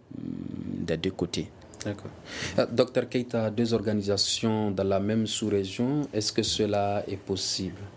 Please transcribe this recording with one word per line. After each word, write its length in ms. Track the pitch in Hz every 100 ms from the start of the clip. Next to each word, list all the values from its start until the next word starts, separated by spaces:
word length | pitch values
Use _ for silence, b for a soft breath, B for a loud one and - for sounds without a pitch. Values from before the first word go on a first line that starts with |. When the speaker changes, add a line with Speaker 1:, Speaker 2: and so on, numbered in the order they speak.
| - -
Speaker 1:
hum, 680 | 50 50 50 - - - 85
des 100 | 82
deux 140 | 92
côtés. 400 | - 87 - 78 - - -
Speaker 2:
D'accord. 260 | 107 104 - - - B B B
Euh, 80 | 120
Docteur 420 | 120 123 127 120
Keita, 420 | 127 123 117 110
deux 220 | 104 117
organisations 1000 | 113 104 104 98 101 - - 113 110 107
dans 140 | 98
la 160 | 95 98
même 260 | 98 113 107
sous-région, 840 | - 107 101 95 92 123 147 139
est-ce 200 | 107 104
que 100 | -
cela 600 | 104 - 107 101 101 101 -
est 80 | 98
possible ? 640 | - 95 - - 92 90 101